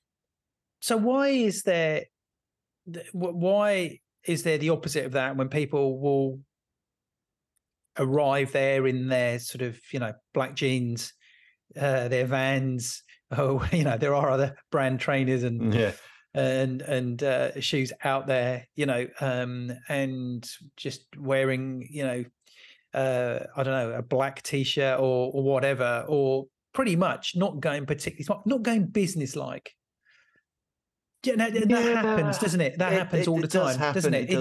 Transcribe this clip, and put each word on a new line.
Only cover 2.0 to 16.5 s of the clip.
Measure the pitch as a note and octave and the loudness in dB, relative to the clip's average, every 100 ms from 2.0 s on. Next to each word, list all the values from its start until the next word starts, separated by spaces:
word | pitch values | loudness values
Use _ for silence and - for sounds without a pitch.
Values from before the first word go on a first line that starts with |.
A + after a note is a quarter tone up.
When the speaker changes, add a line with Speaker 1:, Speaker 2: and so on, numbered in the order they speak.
| - _ _ _ _ _ _ _ - | -4 _ _ _ _ _ _ _ -16
Speaker 1:
th-, | E3 - | -16 -12
wh-, | F#3 F3 E3+ | -6 -4 0
why | F3 G3+ G#3 G3 E3+ - _ _ | 2 4 4 2 0 -6 _ _
is | - E3 | -4 -2
there | E3+ D#3 | 2 0
the | D#3 | 2
opposite | D#3+ D#3 D3 C3 | 0 0 -4 -2
of | |
that | C3+ C3 C3+ | 0 0 -2
when | C3 | -2
people | D3 C#3+ D3 C#3 C3 | 0 0 2 0 0
will | C#3+ C#3 C3+ C3+ C3+ _ _ _ _ _ _ _ _ _ _ _ _ _ _ - | 2 2 2 -2 -14 _ _ _ _ _ _ _ _ _ _ _ _ _ _ -4
arrive | C3+ C#3+ C#3+ C#3 C3+ | 0 2 2 2 0
there | C#3 C3+ C3+ C3 | 2 2 2 2
in | B2+ B2+ | 0 0
their | B2+ B2 A#2+ | 2 2 -2
sort | A#2+ B2 | -6 -6
of, | B2 A#2 - | -6 -8 -8
you | C#3 | -6
know, | A#2 G#2+ _ | -6 -8 _
black | - B2+ C3+ | -4 -2 -2
jeans, | C#3 C3 A#2+ A#2 - - _ _ _ _ _ - | 0 0 -2 -4 -8 -14 _ _ _ _ _ -4
uh, | C#3+ C3 A#2+ | 0 0 0
their | B2 B2+ | 0 0
Vans, | C3+ C3+ C3+ C3+ B2+ A#2+ - - - | 0 2 2 0 -2 -6 -10 -16 -20
<laughs> | - | -8
oh, | A#2 C#3 C3+ - | -2 0 2 0
you | F3 | 2
know, | C#3+ A2+ | 2 2
there | C#3+ C#3+ | 2 2
are | C#3+ | 2
other | C3 C3+ C#3 - | 2 0 -4 -4
brand | D#3 C3+ B2+ | 0 0 0
trainers | - C#3 C3 C3 | 0 0 2 0
and | B2 A#2 A2+ | 0 -2 0
Speaker 2:
Yeah. | A2 G#2+ G2+ - - _ | 2 2 -2 -14 -20 _
Speaker 1:
and, | C#3 C3 | -2 0